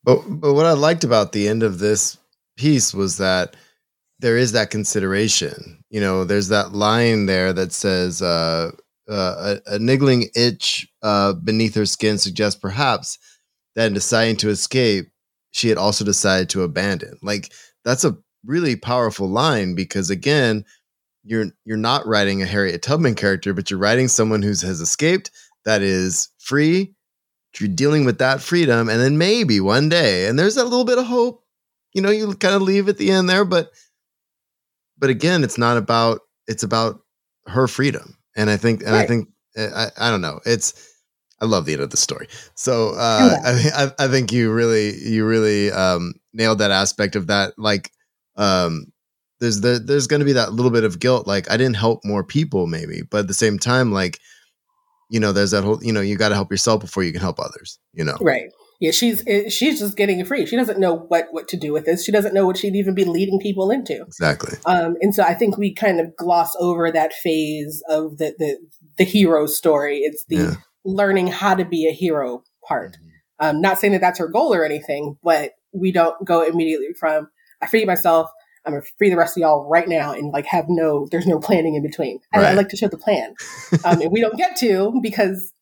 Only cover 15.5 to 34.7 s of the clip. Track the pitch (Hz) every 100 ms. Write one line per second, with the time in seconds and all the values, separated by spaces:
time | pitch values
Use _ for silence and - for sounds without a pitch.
15.5 | - 117 107 101 104 101 98 101 92 90
16.5 | 98 90 78 98 90 - - 98 104 -
17.5 | - - _ 117 127 151 90 _ _ 110
18.5 | 160 160 120 120 123 117 101 98 104 156
19.5 | 120 92 90 90 101 87 95 135 151 120
20.5 | 107 - _ _ _ _ _ 104 113 104
21.5 | _ 107 110 113 135 110 107 101 98 90
22.5 | 101 98 87 - 156 147 104 101 95 98
23.5 | 92 92 98 101 123 131 - 110 107 101
24.5 | 95 90 85 82 - 156 190 - - _
25.5 | _ 107 107 98 92 92 85 - _ -
26.5 | 139 156 180 196 _ _ _ _ _ _
27.5 | - 104 87 143 151 131 110 131 131 -
28.5 | 175 151 117 113 113 131 147 180 233 175
29.5 | 104 95 120 151 170 131 92 98 131 190
30.5 | 220 247 247 247 247 240 247 240 233 _
31.5 | _ _ _ _ 196 196 214 214 190 196
32.5 | 196 190 196 196 196 196 190 180 185 196
33.5 | 180 160 _ _ _ _ _ _ _ _
34.5 | _ _